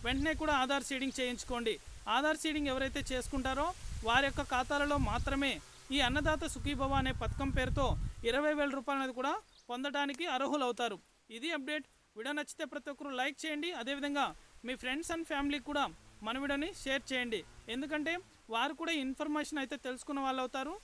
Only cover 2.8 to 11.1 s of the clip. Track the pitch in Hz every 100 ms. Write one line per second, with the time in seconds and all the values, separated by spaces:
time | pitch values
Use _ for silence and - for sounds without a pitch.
2.8 | 269 285 - 254 240 269 262 262 320 -
3.8 | - - 220 240 277 277 277 254 254 285
4.8 | 285 285 240 226 - 277 277 208 - -
5.8 | - 269 247 277 302 302 320 254 285 277
6.8 | 269 277 262 254 220 - 277 262 247 -
7.8 | 202 - - - 226 247 302 294 285 269
8.8 | 262 277 262 240 269 381 - - - 247
9.8 | 277 285 277 277 339 262 269 294 254 240
10.8 | 233 190 -